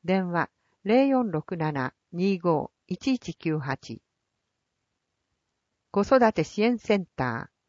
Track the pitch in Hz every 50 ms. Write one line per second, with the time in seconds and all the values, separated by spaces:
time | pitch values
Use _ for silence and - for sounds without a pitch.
0 | - 170 190 190 185 175 175 170 139 - _ _ _ _ _ _ _ 190 220 254
1 | 277 277 269 254 247 208 160 156 - - 190 165 156 156 151 139 127 127 _ _
2 | _ _ - 175 185 202 196 175 170 175 160 147 - - _ _ _ _ 185 -
3 | - 269 262 240 - - 165 _ - 165 156 151 131 139 135 - - - - -
4 | _ _ _ _ _ _ _ _ _ _ _ _ _ _ _ _ _ _ _ _
5 | _ _ _ _ _ _ _ _ _ _ _ _ _ _ _ _ _ _ - 196
6 | 202 - 269 262 240 220 - - 151 - - 208 208 233 247 220 - - 208 196
7 | 175 _ _ - 131 123 113 120 - - _ _ _